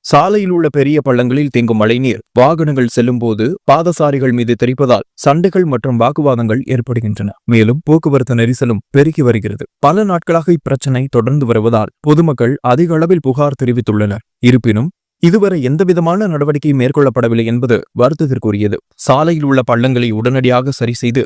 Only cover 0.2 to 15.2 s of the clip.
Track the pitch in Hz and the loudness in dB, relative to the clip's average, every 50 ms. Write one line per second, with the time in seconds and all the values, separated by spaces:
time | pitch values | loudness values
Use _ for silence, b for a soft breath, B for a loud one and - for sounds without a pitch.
0.2 | 160 190 208 214 202 185 180 170 160 151 - 147 135 139 151 151 - 139 123 120 | 2 2 0 0 0 0 0 0 0 0 0 0 0 2 0 0 0 0 0 0
1.2 | 123 123 127 143 147 139 - 123 120 117 113 107 107 110 120 123 135 131 101 - | 0 0 0 -2 -2 -2 -2 -2 0 0 2 2 2 2 2 0 0 -2 -4 -4
2.2 | - _ _ 117 127 143 170 156 160 151 143 135 123 117 - 123 117 123 127 120 | -8 _ _ 4 4 4 4 0 -2 -2 0 0 -2 0 0 0 0 0 0 -2
3.2 | 117 117 110 104 110 131 185 - _ - 135 156 165 180 165 - 156 147 139 135 | -2 -2 -2 -2 -2 -4 -4 -4 _ 2 2 2 2 -2 0 0 0 0 0 0
4.2 | 135 131 120 120 117 113 120 104 131 123 131 127 143 127 120 98 - _ _ - | 0 0 0 0 0 -2 0 0 0 -2 0 -2 2 2 2 0 0 _ _ -2
5.2 | - 147 143 165 175 190 - 190 185 156 135 117 - 135 123 113 113 127 147 - | 0 2 2 2 2 2 2 0 0 0 -2 -2 -2 -2 0 0 0 0 0 0
6.2 | 151 143 127 120 117 110 107 127 - - 131 123 120 - 120 117 113 104 107 - | 0 0 0 0 -2 -2 -2 -4 -2 -4 -4 -4 -4 -4 -4 -4 -4 -4 -6 -4
7.2 | 95 104 - _ _ - 117 113 110 107 120 151 - 147 151 160 - - 139 135 | -6 -8 -8 _ _ 2 4 4 4 2 0 -2 0 0 0 2 2 0 0 0
8.2 | 127 - 123 117 117 117 127 - 135 120 113 101 _ _ - 139 147 160 156 - | 0 -2 -2 0 0 0 0 -2 -2 -2 -2 -4 _ _ 2 2 2 2 0 0
9.2 | 139 120 113 110 92 107 107 - - _ _ _ - 139 165 208 214 196 180 170 | 0 2 0 0 -2 -6 -10 -10 -14 _ _ _ 0 0 0 0 -2 -2 -2 -4
10.2 | - - 165 165 156 - 175 156 _ - 139 131 - 139 131 123 131 139 - 123 | -2 -2 -2 0 2 0 0 0 _ -4 -4 -4 -2 -4 -2 -2 -4 -2 -2 -2
11.2 | 110 127 139 151 139 117 117 110 107 117 117 110 107 - _ _ - 151 151 151 | 0 0 -2 -2 0 0 0 0 2 2 0 0 -2 -4 _ _ 0 2 2 2
12.2 | 170 160 139 - 120 120 143 - - 123 123 135 175 170 170 156 165 170 185 170 | 2 0 0 0 -2 -2 -2 -2 0 0 0 2 2 0 0 -2 2 2 0 0
13.2 | - 131 127 139 147 143 139 - 135 120 120 123 113 - 104 104 107 101 98 - | 0 -2 -2 0 -2 -2 -2 -2 -2 -2 -2 -2 -2 -2 -2 0 -2 -2 -4 -8
14.2 | _ _ _ _ - 123 120 113 - 120 104 107 127 180 _ _ _ _ _ _ | _ _ _ _ 2 4 4 4 2 0 0 0 -2 -4 _ _ _ _ _ _